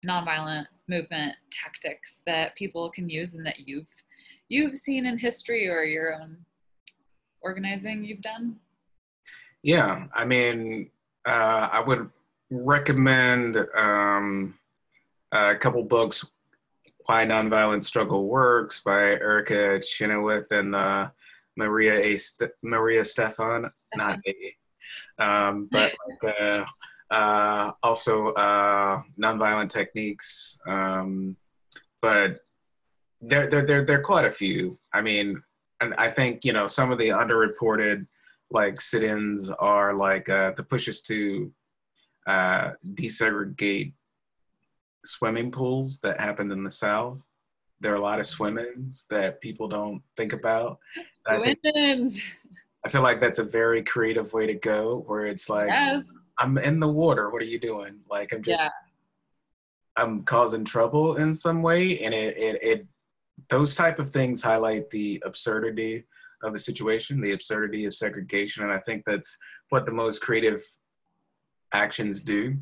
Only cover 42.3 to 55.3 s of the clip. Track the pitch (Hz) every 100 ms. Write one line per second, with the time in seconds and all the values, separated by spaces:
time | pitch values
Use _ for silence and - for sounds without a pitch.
42.3 | 95 90 92 - - 92 101 113 107 113
43.3 | 104 98 95 101 98 73 - _ _ _
44.3 | _ _ _ _ _ _ _ - - 113
45.3 | 110 123 127 131 131 135 135 101 90 104
46.3 | 104 101 98 98 - 104 107 120 131 _
47.3 | _ _ _ _ _ 107 104 101 107 104
48.3 | - 104 110 120 123 131 - - 107 95
49.3 | - 113 107 107 104 104 101 _ - 110
50.3 | 107 113 113 117 - _ - - _ -
51.3 | 220 233 285 302 302 285 262 247 196 -
52.3 | - _ - _ _ - 139 127 117 120
53.3 | 113 107 113 113 117 110 - 110 113 107
54.3 | 110 110 104 113 107 110 123 - 104 104